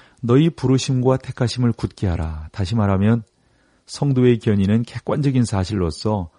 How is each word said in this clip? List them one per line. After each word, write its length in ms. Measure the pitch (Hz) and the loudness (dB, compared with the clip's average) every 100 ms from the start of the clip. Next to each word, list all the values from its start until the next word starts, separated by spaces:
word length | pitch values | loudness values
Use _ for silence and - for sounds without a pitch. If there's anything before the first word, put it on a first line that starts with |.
| _ _ | _ _
너희 280 | 113 127 165 | 2 4 4
부르심과 680 | - 127 131 - 131 123 131 | 0 0 0 0 0 0 0
택하심을 560 | - - 120 - 123 | -2 -4 -4 0 -2
굳게 340 | 113 - - 101 | -2 -6 -4 -2
하라. 420 | 82 80 78 78 | -2 -4 -8 -10
다시 240 | - 90 113 | -6 -4 0
말하면 480 | 101 95 101 117 113 _ _ _ _ _ - | 2 2 2 0 -2 _ _ _ _ _ -20
성도의 540 | - 143 127 123 120 | -6 -2 2 4 2
견인은 440 | - 101 95 110 | 2 0 2 0
객관적인 600 | 123 123 - - 143 131 117 | -2 -8 -6 -2 0 0 0
사실로서 880 | 101 92 107 85 78 107 107 85 | 0 -2 -2 -2 -2 -2 -2 -4